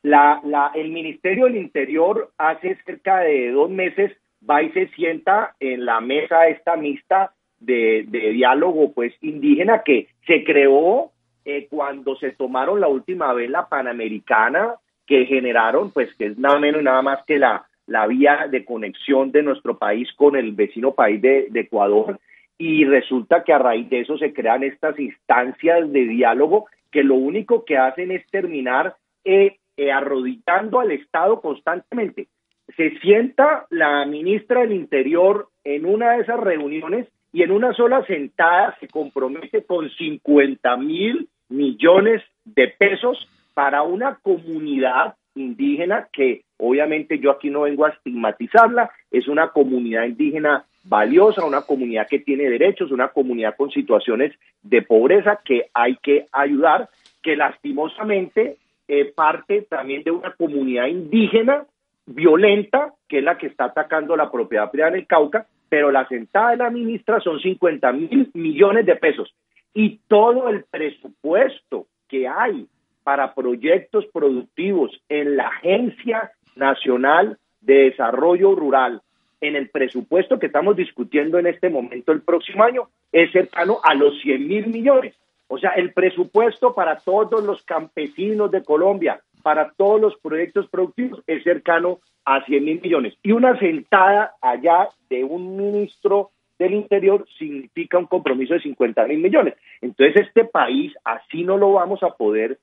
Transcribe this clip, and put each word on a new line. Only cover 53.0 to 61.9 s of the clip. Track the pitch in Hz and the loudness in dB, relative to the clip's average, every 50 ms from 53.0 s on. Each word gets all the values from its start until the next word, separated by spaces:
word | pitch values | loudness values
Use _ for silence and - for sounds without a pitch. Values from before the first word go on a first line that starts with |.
| 131 139 | -2 -2
comunidad | _ 147 131 127 120 117 110 107 - | _ -2 -2 -2 -2 -2 -4 -4 -2
con | - 139 139 | -2 -6 -4
situaciones | - 143 131 - 113 101 - - 113 113 139 170 - _ _ _ _ _ _ | -2 -6 0 0 0 0 2 0 -2 0 -2 -4 -4 _ _ _ _ _ _
de | 104 123 117 | 2 2 2
pobreza | - _ 117 110 120 135 180 202 180 208 208 208 _ | 4 _ 4 4 6 6 4 4 4 2 -2 -2 _
que | - 131 120 - _ _ | -2 -2 -2 -2 _ _
hay | 120 120 123 131 | -2 0 0 -2
que | _ - - 143 143 - _ | _ 0 0 0 0 0 _
ayudar, | - 135 139 147 147 135 160 160 156 190 226 _ _ _ _ _ _ _ | -4 -2 -2 0 0 2 2 2 2 2 -2 _ _ _ _ _ _ _
que | - 160 156 | -6 -4 -2
lastimosamente, | 147 147 135 - _ - 143 135 143 156 156 - - 214 214 208 190 185 - _ 214 220 - - _ _ _ _ _ _ | -2 -2 -4 -4 _ -10 -8 -6 -6 -6 -8 -8 -10 -4 -2 -2 -2 -4 -2 _ -2 -2 -2 -6 _ _ _ _ _ _
eh, | - 143 143 139 143 _ | -2 0 0 0 0 _
parte | - 156 156 160 - - - 202 208 208 | 0 0 0 0 -2 -4 -2 -2 -2 -2
también | _ 165 139 131 135 139 147 151 | _ -8 -8 -6 -8 -8 -6 -4
de | 165 | -4
una | 170 175 185 180 | -4 -4 -6 -12
comunidad | - _ 170 151 147 139 135 127 123 120 123 | -6 _ -6 -4 -2 -4 -2 -2 -2 -2 -2
indígena | 139 170 185 165 147 214 226 214 - - 226 226 254 285 294 349 _ _ _ _ _ | -2 -4 -6 -6 0 2 2 2 4 2 2 2 2 0 -2 -4 _ _ _ _ _